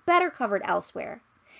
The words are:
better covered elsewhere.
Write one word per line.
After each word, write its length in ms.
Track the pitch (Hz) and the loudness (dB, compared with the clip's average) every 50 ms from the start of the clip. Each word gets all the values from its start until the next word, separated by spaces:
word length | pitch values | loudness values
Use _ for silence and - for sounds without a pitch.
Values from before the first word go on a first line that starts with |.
| - | 0
better 240 | - 349 349 359 339 | 4 4 4 4 2
covered 320 | - - 254 208 202 190 - | -2 -2 -2 0 0 0 0
elsewhere. 580 | - 175 175 170 - - 160 160 170 - 233 _ _ _ _ _ _ - | 0 -2 -2 -2 -4 -10 -10 -10 -10 -10 -14 _ _ _ _ _ _ -20